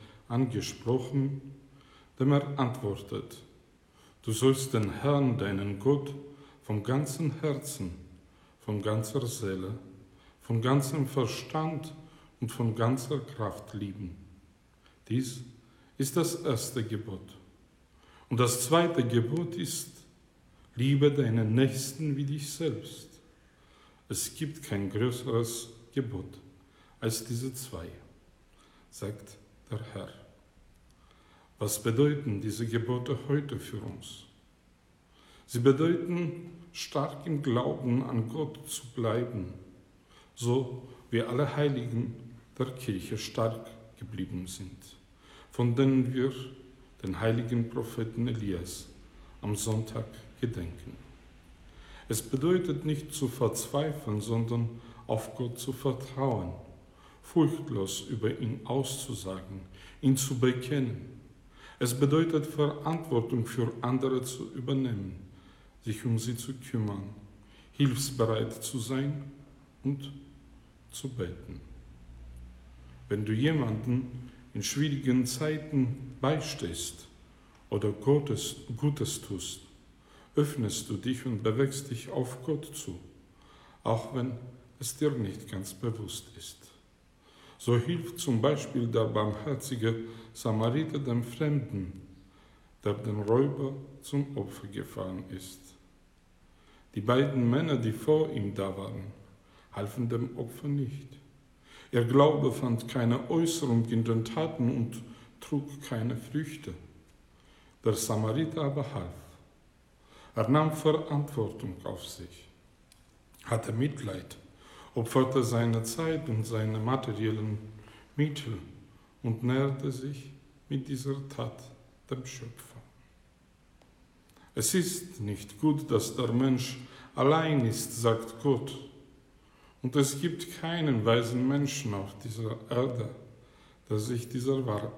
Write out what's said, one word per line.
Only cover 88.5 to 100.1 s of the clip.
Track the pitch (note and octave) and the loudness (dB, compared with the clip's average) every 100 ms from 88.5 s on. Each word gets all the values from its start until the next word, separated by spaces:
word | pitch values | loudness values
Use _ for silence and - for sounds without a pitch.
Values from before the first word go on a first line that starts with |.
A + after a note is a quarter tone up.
| D3 - - A#2 | 2 0 -2 0
der | A2+ | 2
barmherzige | A2 A2+ G#2+ G#2 - C3 - B2 A2 A2+ - - - | 2 2 2 0 -4 -4 -4 0 0 0 -4 -12 -16
Samariter | - A#2 G#2+ A2+ C3+ D#3 D3 | -6 -2 2 2 2 0 -2
dem | C3+ A#2+ | 0 0
Fremden, | A#2 - D3+ D3 A2+ G#2 F2 - - - - - - - - - | 0 0 2 2 0 -4 -6 -8 -16 -20 -20 -20 -20 -20 -20 -6
der | G#2 | -2
dem | G2+ A#2 G#2 | -2 -2 -2
Räuber | G2+ A#2 C#3+ C#3 C3+ C#3 - - | 4 6 6 2 -4 -6 -10 -16
zum | - C#3+ C#3 C3+ | -4 -2 0 -2
Opfer | G2+ - G2+ | -6 -8 -10
gefallen | G2+ - - F#2+ F#2 - | -8 -8 -6 -6 -6 -8
ist. | F#2 - - - - - - _ _ _ _ - - - - - | -12 -12 -16 -20 -20 -20 -20 _ _ _ _ -20 -20 -20 -20 -10
Die | - | -2
beiden | G#2 B2 C#3 C3+ A#2 | 4 4 4 4 4
Männer, | B2+ E3 C3+ | 6 4 2
die | A2+ | 2
vor | G#2+ - D#3 D#3 | 0 4 4 4
ihm | - G2+ | 0 -2
da | G2 G2 F#2+ | -2 -2 -4
waren, | G2+ G#2+ G2 - - - - - - | -6 -8 -10 -14 -20 -20 -20 -20 -14
halfen | - G#2 - | -6 -6 -2
dem | A#2 | -2